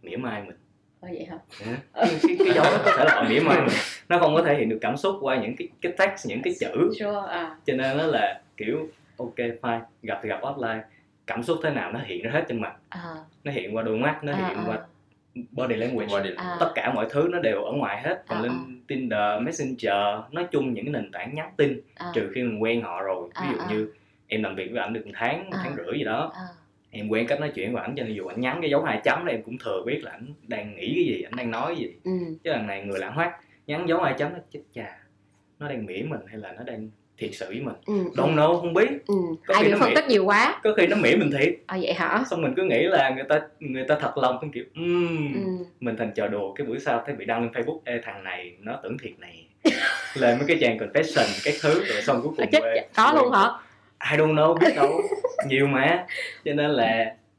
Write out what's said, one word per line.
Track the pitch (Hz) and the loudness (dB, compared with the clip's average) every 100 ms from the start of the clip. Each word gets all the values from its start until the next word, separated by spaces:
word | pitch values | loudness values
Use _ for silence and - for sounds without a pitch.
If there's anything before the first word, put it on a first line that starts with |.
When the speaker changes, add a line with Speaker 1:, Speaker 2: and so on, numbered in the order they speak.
Speaker 1:
mỉa | - 92 | -8 -6
mai | 127 107 | -6 -8
mình. | 101 - _ _ _ _ | -10 -18 _ _ _ _
Speaker 2:
Ờ, | 180 | -12
vậy | 165 165 | -12 -10
hả? | 160 _ - 107 | -14 _ -14 -8
Speaker 1:
Dạ. | 127 - | -8 -8
Speaker 2:
Ờ. | - 208 | 0 2
Speaker 1:
Cái, | 156 | 4
cái, | 165 180 | 4 6
cái | 190 170 | 6 8
dấu | |
đó | 156 208 - | 6 6 4
có | - | 6
thể | 156 | 6
là | - | 6
họ | 107 | 4
mỉa | 123 | 4
mai | 160 151 | 6 4
mình. | - - - - - | 4 0 -4 -10 0
Nó | 175 | 4
không | 160 156 | 6 6
có | |
thể | 175 143 | 4 4
hiện | 110 | 2
được | 110 | 0
cảm | 110 131 | -2 0
xúc | 190 196 | 0 0
qua | 135 127 | 0 0
những | 107 - | -2 -6
cái, | - _ | -10 _
cái | 175 175 | -6 2
text, | 196 - - | 2 2 -6
những | 107 | -4
cái | 180 175 | -4 -2
chữ. | - - - 220 | -4 2 2 2
Speaker 2:
Sure, | 208 208 190 | -4 -4 -4
à. | 175 165 156 - | -6 -6 -6 -4
Speaker 1:
Cho | |
nên | 131 135 143 | 0 0 0
nó | 160 | 2
là | 123 101 98 _ - | 2 0 -2 _ -8
kiểu, | 104 147 156 _ _ - | -4 -4 -6 _ _ -12
ok, | 120 - | -10 -4
fine, | 120 117 123 117 - _ | -6 -4 -4 -4 -6 _
gặp | 107 101 | -8 -6
thì | 110 | -4
gặp | 95 | -4
offline. | 131 143 117 113 - _ _ _ - | -6 -6 -6 -6 -10 _ _ _ -8
Cảm | - | -6
xúc | 113 - | -2 0
thế | 156 | 0
nào | 131 90 | -2 -4
nó | 117 139 | -6 -8
hiện | 175 | -6
ra | 113 | -2
hết | 123 - | -2 -2
trên | 117 | -4
mặt. | 104 - _ | -6 -10 _
Speaker 2:
À. | 180 170 160 156 _ | -14 -12 -14 -18 _
Speaker 1:
Nó | 147 | -6
hiện | 131 92 110 | -6 -4 -4
qua | |
đôi | 113 110 | -2 0
mắt, | 139 - | 0 -2
nó | 147 | -4
Speaker 2:
À, | 143 185 | -4 -4
Speaker 1:
hiện | 107 | -4
Speaker 2:
à. | 107 | -4
Speaker 1:
qua | 110 - _ _ _ _ 127 123 | -6 -8 _ _ _ _ -16 -10
body | - 127 110 | -6 -2 0
language. | 120 120 104 | -2 -2 -2
Speaker 3:
Body | 101 196 | -2 -2
language. | - | -6
Speaker 2:
À. | 180 175 | -6 -2
Speaker 1:
Tất | 175 - | 0 0
cả | 113 - | -2 -2
mọi | 120 | -2
thứ | 143 170 | 0 0
nó | 170 | 2
đều | 113 101 | 0 0
ở | 110 | -2
ngoài | 143 110 104 | -2 -2 -4
hết. | 139 185 - | -4 -6 -6
Còn | 107 | -4
Speaker 2:
À, | |
Speaker 1:
lên | 117 | -4
Speaker 2:
à. | 127 131 127 - | -4 -8 -16 -8
Speaker 1:
Tinder, | 135 127 104 104 104 | -6 -2 0 0 0
Messenger, | 127 160 131 123 107 101 101 107 117 | -2 -4 -6 -2 0 2 2 -2 -6
nói | 151 175 | -8 -2
chung | 147 131 | -2 0
những | 110 123 | -4 -4
nền | 143 104 | -4 -6
tảng | - 104 147 | -10 -8 -8
nhắn | 160 - | -8 0
tin, | 143 120 - - | 0 0 -10 -12
Speaker 2:
À. | 175 | -4
Speaker 1:
trừ | 143 101 131 | -4 -2 -4
khi | |
mình | 123 107 | -4 0
quen | 110 117 | 0 0
họ | 101 87 | -2 -6
rồi. | 98 92 - - | -4 -4 -6 -8
Ví | 143 | -6
Speaker 2:
À, | |
Speaker 1:
dụ | - | -4
Speaker 2:
à. | 104 | -4
Speaker 1:
như | 107 107 - _ _ _ | -4 -4 -10 _ _ _
em | 110 | -4
làm | 104 95 | -4 -6
việc | 92 | -6
với | 117 | -6
ảnh | 107 | -6
được | 113 107 | -6 -8
một | 98 | -4
tháng, | 117 160 190 | -4 -4 -6
một | 196 | -8
Speaker 2:
À. | |
Speaker 1:
tháng | 180 143 | -8 -8
rưỡi | - 139 | -6 -4
gì | |
đó. | 110 117 165 180 | -2 -2 -4 -8
Speaker 2:
À. | 185 - _ _ _ | -14 -16 _ _ _
Speaker 1:
Em | 113 104 | -10 -2
quen | 110 120 | 0 0
cách | 143 | -2
nói | 151 95 | -2 -4
chuyện | 98 | -4
của | 120 | -4
ảnh, | 87 139 | -6 -6
cho | |
nên | 117 104 | -6 -6
dù | 92 | -8
ảnh | 113 | -4
nhắn | 127 170 | -4 -2
cái | 160 | 0
dấu | 139 | 0
hai | 156 107 | 0 0
chấm | - 147 175 | 0 0 0
là | |
em | 117 | -4
cũng | 113 127 | -6 -10
thừa | 113 95 95 | -6 -4 -2
biết | 151 | -4
là | 110 | -6
ảnh | - 127 147 - | -14 -16 -18 -10
đang | 110 104 101 | -10 -10 -8
nghĩ | 95 160 | -4 0
cái | 160 | 0
gì, | - | 0
ảnh | - 123 | -6 -6
đang | 120 | -4
nói | 113 147 | -4 -4
cái | 170 | -4
gì. | 117 - | -8 -8
Speaker 2:
Ừ. | 185 185 170 160 | -6 -4 -4 -8
Speaker 1:
Chứ | 165 | -4
lần | 131 107 | -4 -4
này | 98 | -8
người | 101 95 | -6 -6
lạ | 95 | -4
hoắc | 135 170 - _ _ - | -2 -2 -4 _ _ -8
nhắn | 151 165 | -4 0
dấu | 165 | 2
hai | 160 - | 2 0
chấm, | 143 | -4
nó | 175 - | -6 -14
chết | 147 - | -18 -16
cha, | - 104 - _ _ _ _ _ _ | -14 -14 -16 _ _ _ _ _ _
nó | 147 | -8
đang | 127 104 | -6 -6
mỉa | 92 143 | -6 -6
mình | 117 - | -6 -10
hay | 110 | -14
là | 98 | -14
nó | 92 | -12
đang | 127 113 110 107 _ _ | -12 -10 -12 -16 _ _
thiệt | 107 | -10
sự | - - | -8 -8
với | 110 | -6
mình? | 131 - - | -8 -8 -4
Speaker 2:
Ừ, | |
Speaker 1:
Don't | 208 180 - 139 156 | -2 -2 0 2 6
Speaker 2:
ừ. | |
Speaker 1:
know, | 156 175 | 6 4
không | 170 | 2
biết. | 165 233 285 - | 2 2 0 -2
Speaker 2:
Ừ. | 202 170 160 - | 0 0 -4 2
Speaker 1:
Có | |
Speaker 2:
Ai | 190 | 4
Speaker 1:
khi | 208 | 6
Speaker 2:
bị | |
Speaker 1:
nó | 202 | 6
Speaker 2:
phân | 247 | 4
Speaker 1:
mỉa, | 302 | 4
Speaker 2:
tích | 302 | 4
nhiều | 214 190 | 4 6
quá. | 202 254 - | 6 4 2
Speaker 1:
có | 214 214 | 2 4
khi | 170 | 4
nó | 214 | 6
mỉa | - - | 6 6
mình | 147 139 | 4 4
thiệt. | 147 - - | 2 0 -6
Speaker 2:
À, | 190 | -4
vậy | - | -2
hả? | 170 165 196 262 | 0 2 2 0
Speaker 1:
Xong | 170 | 0
mình | 147 127 | 0 0
cứ | |
nghĩ | 190 117 | 2 4
là | 175 175 135 | 4 4 4
người | 131 135 | 0 0
ta, | 151 151 _ | 0 0 _
người | 151 131 131 | -8 -6 0
ta | 151 | 2
thật | 123 - | 2 0
lòng, | 127 127 | 0 0
cũng | 151 | -6
kiểu, | 123 - - | -10 -12 -6
"Ừm." | 170 175 170 160 147 | 0 2 2 0 -2
Speaker 2:
Ừ. | 139 190 180 180 _ | -2 -4 -4 -8 _
Speaker 1:
Mình | 123 110 | -6 -4
thành | 110 107 | -4 -2
trò | 104 | -2
đùa, | 104 95 | -2 -4
cái | - 135 | -6 -6
buổi | 120 | -4
sau | 147 117 143 | -2 -2 -2
thấy | 127 | -8
bị | 104 | -4
đăng | 117 | -2
lên | 117 | -2
Facebook, | 123 120 160 - | -2 -4 -6 -6
"Ê, | 120 | -6
thằng | 117 98 | -6 -12
này | 92 90 90 90 | -10 -10 -12 -14
nó | 107 120 | -10 -10
tưởng | 92 131 | -8 -10
thiệt | - - | -10 -16
nè." | - 165 - _ | -20 -20 -20 _
<laughs> | - - - - - 135 | 0 2 -2 -2 -6 2
Lên | 127 120 | 4 4
mấy | 143 | 2
cái | 117 | 2
trang | 120 110 | 2 0
confession, | 104 143 156 - 110 101 147 | 0 0 2 2 2 0 -2
các | 147 | 0
thứ, | 151 160 | 2 2
rồi | - 135 | 2 -2
xong | - 127 | 2 0
cuối | 139 151 | 0 -2
cùng | - | 4
Speaker 2:
À, | |
chết | 302 | 4
Speaker 1:
quê, | - 285 | 4 0
Speaker 2:
cha, | - - | 0 6
có | 233 | 6
Speaker 1:
quê | 302 | 8
Speaker 2:
luôn | 247 | 6
hả? | 233 214 233 - _ _ _ - | 6 4 2 -14 _ _ _ 0
Speaker 1:
I | 151 | 4
don't | 156 156 | 4 6
know, | 156 170 | 6 8
biết | 349 - | 6 6
đâu. | - - - - | 4 4 0 -2
Speaker 2:
<laughs> | - - 139 | -2 -2 0
Speaker 1:
Nhiều | 131 143 | 4 4
mà. | 139 139 175 180 - - - 151 | 4 4 4 0 -10 -10 -8 -2
Cho | |
nên | 147 147 | 0 2
là | 135 113 113 113 113 _ | 4 2 2 0 -4 _